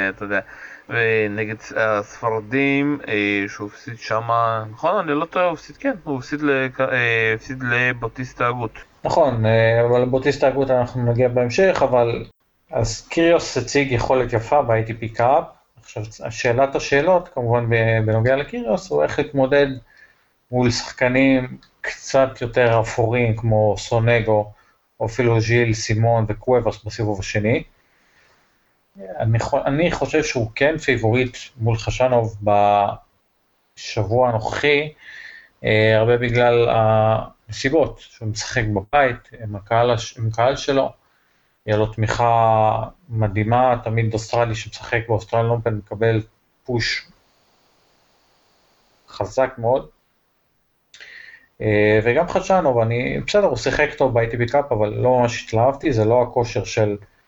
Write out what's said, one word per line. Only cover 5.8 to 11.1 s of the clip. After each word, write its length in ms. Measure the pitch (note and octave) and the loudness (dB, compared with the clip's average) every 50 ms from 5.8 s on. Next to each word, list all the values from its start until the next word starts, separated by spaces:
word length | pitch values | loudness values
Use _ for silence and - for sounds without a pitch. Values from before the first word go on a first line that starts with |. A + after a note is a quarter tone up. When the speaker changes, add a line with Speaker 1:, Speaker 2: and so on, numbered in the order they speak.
| - C#4 A#3+ E3 - | -6 -6 -6 -4 -6
Speaker 1:
הוא 160 | D#3+ C#3 B2+ | -6 -6 -6
הפסיד 220 | B2+ - D3 D3 | -6 -8 -6 -2
ל-, 260 | D3+ C#3+ C#3 C3 C3 B2+ B2+ - | 0 0 0 0 0 -4 -2 -2
אה, 540 | C3 - C3 B2 A#2+ A#2 A#2 A2+ A2+ A2 A2 | -2 0 0 0 0 2 2 2 2 0 0
הפסיד 280 | A2 - - C3 C3 B2+ | -2 -4 -10 -10 -6 -4
לבוטיסטה 840 | A#2+ A#2+ B2 B2 B2 B2 A#2+ A#2+ A#2 - - B2+ B2+ - - B2 | -2 0 0 0 0 -2 -4 -8 -10 -8 -8 -12 -10 -6 -4 -2
הגות. 320 | A#2+ A#2+ B2 A#2 A2 - - - _ _ _ - | -2 -2 -4 -8 -8 -10 -14 -20 _ _ _ -4
Speaker 2:
נכון, 420 | - - F3+ D3+ C3+ A#2+ A2+ A2 | 0 2 4 2 2 2 2 2
אה, 400 | A2 A2+ A2+ A2+ A2+ A#2 A#2 A#2+ | 4 4 4 4 4 4 4 4
אבל 160 | A#2+ B2 B2 | 4 4 2
לבוטיסטה 460 | B2+ B2+ C3 C3 C3 C#3+ C3+ - D3 | 2 2 0 0 0 0 0 2 2
הגות 240 | C3 B2+ C3+ C3+ C3 | 2 2 2 0 2
אנחנו 400 | B2+ B2 A#2+ A#2+ - B2+ A#2+ A#2+ | 2 0 0 -2 -4 -2 0 0